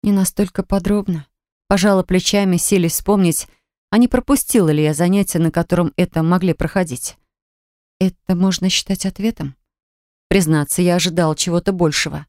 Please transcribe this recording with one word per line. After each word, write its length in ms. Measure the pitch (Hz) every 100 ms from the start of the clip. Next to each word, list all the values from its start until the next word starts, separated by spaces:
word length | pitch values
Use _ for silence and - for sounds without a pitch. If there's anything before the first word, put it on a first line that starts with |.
«Не 100 | 208
настолько 520 | 202 190 - 208 -
подробно». 640 | 185 196 180 208 202 165 143 _ _ _ _
Пожала 340 | 196 208 196
плечами, 560 | 180 185 - 208 196 175
силясь 360 | - 196 170
вспомнить, 540 | - - 202 180 151 - _ _ _ _
а 80 | 214
не 80 | 247
пропустила 640 | 254 - 208 - 233 165
ли 100 | 151
я 140 | 151 151
занятие, 420 | 175 196 190 170
на 140 | 165
котором 420 | 160 165 175 170 -
это 280 | 180 165
могли 300 | 160 180 180
проходить. 640 | 156 165 196 175 123 - - _ _ _ _ _ _ _ _
«Это 340 | 185 - -
можно 340 | 180 190 175 185
считать 380 | - - 196 190
ответом?» 500 | - 214 233 143 - _ _ _ _ _ _ _
Признаться, 540 | 196 160 156 143 -
я 140 | 180 175
ожидал 400 | 170 165 160 151
чего-то 360 | - 170 185
большего. 540 | 185 165 - 156 147